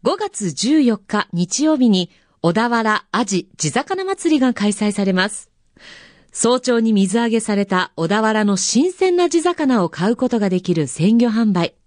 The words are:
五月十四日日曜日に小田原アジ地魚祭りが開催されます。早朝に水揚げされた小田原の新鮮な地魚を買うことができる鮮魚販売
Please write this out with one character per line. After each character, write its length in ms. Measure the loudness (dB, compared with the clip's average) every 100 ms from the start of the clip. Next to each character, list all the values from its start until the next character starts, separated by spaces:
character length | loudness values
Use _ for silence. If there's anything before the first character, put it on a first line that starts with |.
五 140 | -2 -2
月 360 | -6 -6 -8
十 300 | -4 0 2
四 160 | 2 0
日 280 | _ -6 -4
日 320 | -4 -4 -2
曜 140 | 0 2
日 100 | 4
に 220 | 2 0 _ _ _
小 100 | -2
田 160 | 0 0
原 380 | -2 -2 -4 -4
ア 140 | -4
ジ 240 | -2 -2 -4 _
地 140 | -4
魚 340 | -4 -4 -6
祭 300 | -4 -4 0
り 60 | 2
が 120 | 2
開 200 | 0 -2
催 200 | 0 -2
さ 140 | -2 0
れ 80 |
ま 160 | 0 -2
す。 200 | -4 -18 _ _ _ -20 -20 -20 _ _
早 280 | -4 0 0
朝 200 | 0 0
に 120 | 2
水 240 | 2 2 2
揚 120 | 0
げ 120 | -2
さ 140 | -2
れ 100 | -2
た 280 | 0 -2 -2 -4
小 120 | -2
田 120 | 0
原 240 | 0 0
の 140 | 0 0
新 340 | 0 2 0
鮮 240 | 2 0 2
な 140 | 2
地 100 | 2
魚 440 | 0 -2 0 2
を 40 | 0
買 240 | -2 -2
う 40 | 0
こ 120 | 0
と 100 | 0
が 120 | 0
で 100 | -2
き 140 | -2
る 120 | -2 -2
鮮 300 | 0 2 4
魚 140 | 2
販 220 | 2 0
売 220 | 0 -2 _